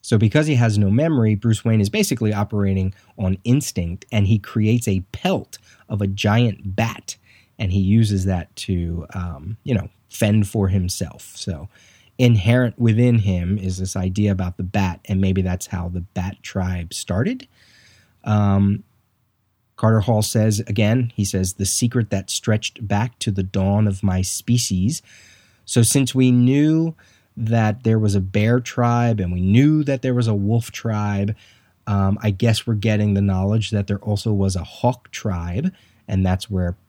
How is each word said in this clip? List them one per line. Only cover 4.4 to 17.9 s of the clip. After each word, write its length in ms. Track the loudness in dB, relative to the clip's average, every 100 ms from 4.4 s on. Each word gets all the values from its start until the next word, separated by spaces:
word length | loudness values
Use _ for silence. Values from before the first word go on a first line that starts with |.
| 0 -2 2 2 0
a 160 | -4 -4
pelt 460 | -6 -4 -4 -6 -20 _ _ _
of 140 | -4
a 60 | -4
giant 680 | -2 0 2 2 -2 -8
bat, 420 | -4 -4 -6 -16 -18 _ _ _ -8
and 140 | -2
he 80 | 0
uses 460 | 2 2 2 0
that 300 | -2 -4 -6 -14
to, 500 | -6 -4 -2 -6 -8
um, 440 | -10 -8 -10 -12 -12
you 120 | -4
know, 160 | -4 -4 _ _
fend 400 | -2 2 2 0
for 180 | 0 0
himself. 680 | 0 -2 -6 -10 -12 -20 -14
So 320 | -10 -10 -12 _ _ _ _ _
inherent 580 | 4 4 4 2 2 0
within 400 | 2 4 4 4
him 380 | 2 0 -2 -2
is 200 | -4 -4
this 160 | -6
idea 380 | -4 -4 0 0
about 240 | 0 -4 -6
the 80 |
bat, 340 | -6 -2 -2 -4
and 160 | -4 0
maybe 200 | 2 0
that's 280 | 0 -4 -6
how 200 | -8 -6
the 120 | -8
Bat 420 | -8 -6 -6 -8
Tribe 500 | -8 -6 -4 -4 -6
started. 540 | -12 -6 -2 -2 -4 -12 _ _ _ _